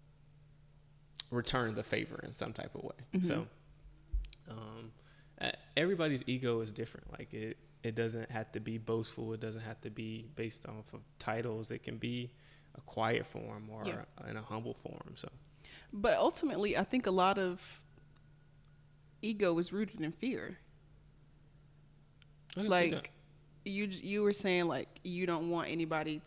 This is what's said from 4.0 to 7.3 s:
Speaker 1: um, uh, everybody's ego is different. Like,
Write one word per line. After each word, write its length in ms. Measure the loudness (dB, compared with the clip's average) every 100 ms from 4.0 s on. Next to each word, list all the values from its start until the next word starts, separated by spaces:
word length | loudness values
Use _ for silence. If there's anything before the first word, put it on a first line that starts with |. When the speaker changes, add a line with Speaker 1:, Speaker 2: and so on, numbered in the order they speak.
| -2 -2 -2 -8 -12
Speaker 1:
um, 420 | -10 -10 -12 -14 -16 -20 -20 -18 -6
uh, 100 | -4 -4 -2 2
everybody's 480 | 4 4 4 2 0
ego 340 | 0 2 2
is 100 | 0
different. 400 | -4 -6 -8 -12
Like, 220 | -10 -8